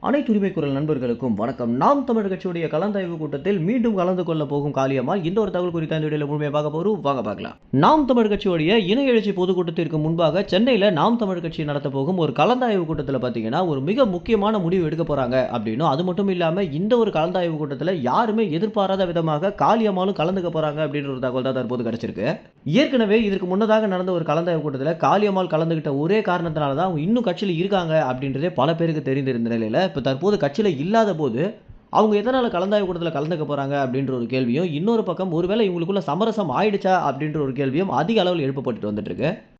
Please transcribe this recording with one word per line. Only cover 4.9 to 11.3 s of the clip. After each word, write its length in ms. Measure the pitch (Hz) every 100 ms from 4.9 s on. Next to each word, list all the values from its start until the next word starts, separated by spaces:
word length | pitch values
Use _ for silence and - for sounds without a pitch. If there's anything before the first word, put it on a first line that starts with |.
| 135 123 196
இந்த 140 | 160 196
ஒரு 100 | 208
தகவல் 220 | 180 180
குறித்த 240 | 165 156 160
இந்த 100 | 156
வீடியோல 200 | 151 147
முழுமையா 240 | 151 147
பார்க்க 220 | 147 151
போறோம். 260 | 151 190 208
வாங்க 200 | 139 135
பார்க்கலாம். 340 | 104 95 - - - 131
நாம் 200 | 180 311 262
தமிழர் 240 | 247 214
கட்சியுடைய 440 | 202 202 170 156 226 175
இன 180 | 226
எழுச்சி 280 | 277 233 202
பொதுக்கூட்டத்திற்கு 680 | 190 185 180 175 165 160 151
முன்பாக 440 | 156 165 165 160 202
சென்னையில 440 | 180 240 240 202
நாம் 260 | 170 180 233
தமிழர் 280 | 208